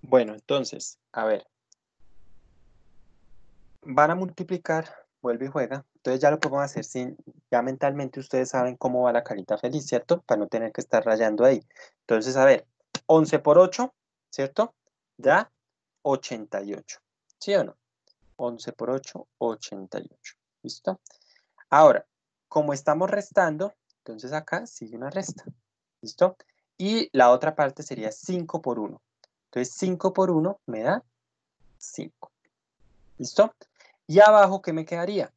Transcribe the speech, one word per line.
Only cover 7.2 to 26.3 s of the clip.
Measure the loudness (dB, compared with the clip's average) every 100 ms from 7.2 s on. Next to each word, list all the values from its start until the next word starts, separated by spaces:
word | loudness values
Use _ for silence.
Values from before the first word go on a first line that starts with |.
| -20 -20 _
ya | -2
mentalmente | -2 -4 -4 -4 -8 -12
ustedes | -6 -4 -2
saben | -2 -4 -4
cómo | -4 0
va | 2
la | 0
carita | -4 -12 -6 -4
feliz, | -4 -6 -4
¿cierto? | -6 -2 -4
Para | 0 -2
no | -2
tener | -4 -6
que | -8
estar | -2 0
rayando | 2 2 0 4
ahí. | 4 4 -4 _ -20 _
Entonces, | -2 -2 0 4
a |
ver, | 6 4 0 _ _ -14 2
once | 4 4 0
por | 6 6
ocho, | 6 4 -8 _ _ _ _
¿cierto? | -8 -6 -2 -4 _ _ _ _ _
Da | 2 2 0 _ _ _ _ _
ochenta | -4 -4 -4 -14 -8 -10
y | -8
ocho, | -12 -14 -20 _ _ _ _
¿sí | -2
o | 0
no? | 0 -8 _ _ _ _ _ _
Once | -8 -8 -14
por | -10 -6
ocho, | -6 -8 -20 -20 _
ochenta | -6 -6 -12 -16 -12 -14
y | -14
ocho, | _ -20 _ _ _
¿listo? | -18 -10 -8 -8 -12 _ _ _ _ _ _
Ahora, | 8 8 6 -2 _ _ _ _
como | -2 -2
estamos | -2 -2 -2 -2
restando, | -4 -2 0 0 0 -8 _ _ _
entonces | -20 -16 -10
acá | -10 -6 -8 -8
sigue | -18 -16 -12
una | -8
resta, | -8 -10 -14 -18 -20 _ _ _ _
¿listo? | -20 -2 -2